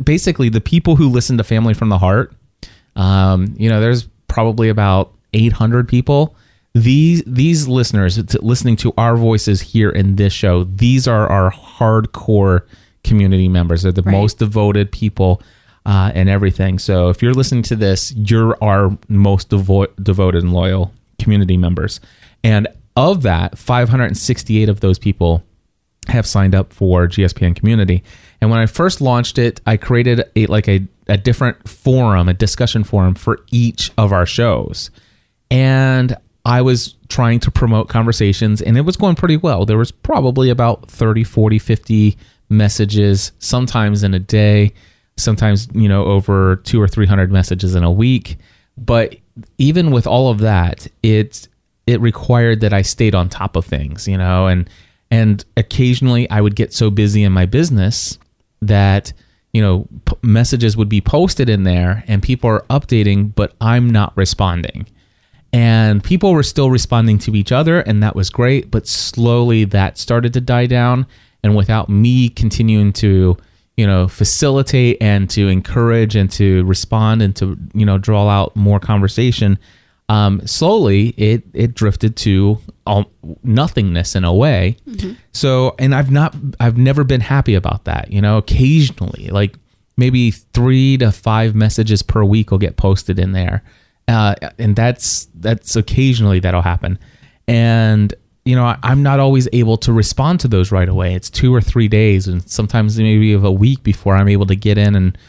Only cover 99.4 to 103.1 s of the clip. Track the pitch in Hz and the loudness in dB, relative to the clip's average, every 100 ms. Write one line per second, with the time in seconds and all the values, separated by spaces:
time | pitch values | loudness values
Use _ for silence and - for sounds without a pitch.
99.4 | 123 123 113 113 - 113 101 - 147 175 | 0 0 0 0 0 0 0 0 -2 0
100.4 | 123 98 90 95 90 92 90 92 - - | 0 0 0 0 0 -2 -2 -4 -8 -2
101.4 | 127 123 - 120 107 107 110 95 95 90 | 0 2 0 0 2 2 2 0 -2 -6
102.4 | - - 107 113 107 110 110 | -6 -6 -4 -2 -2 0 2